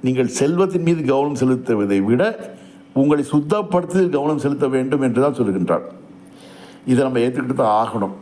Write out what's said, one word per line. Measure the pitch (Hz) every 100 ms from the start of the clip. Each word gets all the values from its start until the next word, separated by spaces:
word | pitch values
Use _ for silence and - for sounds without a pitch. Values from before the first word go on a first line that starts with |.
நீங்கள் | 127 127 123
செல்வத்தின் | - 143 175 190 175
மீது | 165 170 139
கவனம் | 135 143 135
செலுத்துவதை | 127 127 127 110 101 98
விட | 98 123 202 220 - - - - -
உங்களை | 131 139 147 139
சுத்தப்படுத்துவதில் | 151 147 208 190 175 180 185 180
கவனம் | 147 147 151
செலுத்த | 135 143 143
வேண்டும் | 131 131 143
என்று | 135 113
தான் | 143
சொல்லுகின்றார். | 127 110 95 87 - - - - - - - - - - - -
இதை | 127
நம்ம | 135 127
ஏற்றுக்கிட்டு | 120 127 127
தான் | - 110 107 113
ஆகணும். | 117 98 -